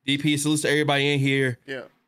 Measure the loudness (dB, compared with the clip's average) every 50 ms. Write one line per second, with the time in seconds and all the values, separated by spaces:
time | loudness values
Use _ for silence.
0 | _ -2 -2 0 0 0 0 0 0 0 0 0 0 0 0 2 2 2 2 2
1 | 0 0 0 0 0 0 0 0 0 -2 -4 -6 _ -12 -12 -12 -14 -16 _ _
2 | _